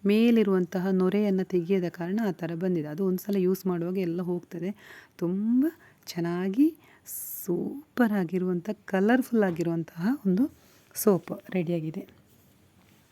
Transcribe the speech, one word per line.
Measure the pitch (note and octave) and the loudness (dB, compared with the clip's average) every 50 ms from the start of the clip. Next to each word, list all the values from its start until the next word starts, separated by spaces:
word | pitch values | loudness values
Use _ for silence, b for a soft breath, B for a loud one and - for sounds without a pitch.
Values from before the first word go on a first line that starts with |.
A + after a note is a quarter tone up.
| - | 4
ಮೇಲಿರುವಂತಹ | G3 G#3 A3 A3+ A#3+ A#3 A3+ G#3+ G3+ F#3+ F#3 F3+ F3 - F#3 F3+ F#3+ | 4 4 6 6 6 6 6 4 4 4 2 2 0 -2 -2 0 2
ನೊರೆಯನ್ನು | G3 F#3 F#3 F#3 F#3 G3+ G#3+ G#3 G3 F#3 F#3+ | 2 4 2 2 2 2 2 2 2 0 0
ತೆಗೆಯದ | F#3 - F3+ E3+ E3 G3 F#3+ F3 E3+ | 0 0 -2 0 2 0 0 0 -2
ಕಾರಣ | E3+ - E3+ E3+ F#3+ G#3+ A#3 G#3 | -4 -6 -6 -4 -2 -2 -2 -2
ಆ | |
ಥರ | E3+ - E3+ D#3+ E3+ | -4 -4 -6 -6 -6
ಬಂದಿದೆ. | E3 F3+ F#3+ F3+ E3+ D3 D3+ | -4 -2 0 0 0 -2 -4
ಅದು | D3+ D#3+ G3 | -4 -2 0
ಒಂದು | F#3+ F#3 F3+ | 0 0 -2
ಸಲ | - - G3+ | -2 -2 0
ಯೂಸ್ | G3+ F#3 F3+ F#3+ F#3 - | 0 2 2 0 0 0
ಮಾಡುವಾಗ | F#3+ F3+ F3 E3 E3+ F#3 G3 | -2 -2 -2 -2 -2 -2 -2
ಎಲ್ಲ | F#3+ E3+ E3 F3 F#3 | -2 -2 -2 -4 -4
ಹೋಗ್ತದೆ. | E3+ F3+ F3 E3+ _ - F3 E3+ F#3 G#3 B B B B B B B B - | -4 -4 -6 -6 _ -12 -8 -6 -8 -8 B B B B B B B B -6
ತುಂಬ | F3+ E3+ F3+ G3 G#3 A3 A#3+ B3+ C4+ E4 E4+ b b b b b b | -4 -2 -2 -2 0 2 2 2 2 2 -2 b b b b b b
ಚೆನ್ನಾಗಿ | - - F3 E3 E3+ F3 F3+ F#3 G3 F#3+ A3+ C#4+ D#4+ D#4+ b b b b b b - - - - - - - - | -12 -6 -4 -4 -2 -2 -2 -2 -2 2 4 4 4 4 b b b b b b -14 -12 -12 -10 -10 -12 -12 -4
ಸೂಪರ್ | - - - - - - C#4 D4 _ _ - B3 A3+ G#3 | -4 -2 -2 -2 -4 -8 -10 -14 _ _ 0 2 2 2
ಆಗಿರುವಂಥ, | G3+ F#3 D#3+ F3 F#3 F3+ F#3 F#3 F3 E3+ - G#3 - _ | 0 -2 -2 -2 -2 -2 0 -2 -2 -4 -6 -8 -8 _
ಕಲರ್‌ಫುಲ್ | - - F#3+ F#3+ G#3 A#3+ B3+ B3+ - A#3+ A3+ G#3 | -2 0 2 4 4 4 2 2 0 0 2 2
ಆಗಿರುವಂತಹ | F#3+ E3+ D#3+ F3 E3+ E3 E3 E3 - - E3 E3 G#3 C4 C#4+ - | 2 0 -2 -2 -2 -2 -2 -4 -6 -8 -4 -2 -2 -2 0 0
ಒಂದು | G3 F3+ F#3 C4 D#4 - b b b b b b b b | 0 2 2 2 0 -2 b b b b b b b b
ಸೋಪ್ | - - A3+ G3+ E3 - - F#3+ - - - | -2 2 2 2 2 0 -6 -12 -12 -12 -6
ರೆಡಿಯಾಗಿದೆ. | - F#3 F3 D#3 F3 E3+ D#3 D#3+ D#3+ F#3+ G3+ - - _ _ _ _ _ _ _ _ _ _ _ _ _ _ _ _ _ _ _ | -4 -4 -2 -2 -2 -4 -4 -6 -8 -8 -12 -14 -20 _ _ _ _ _ _ _ _ _ _ _ _ _ _ _ _ _ _ _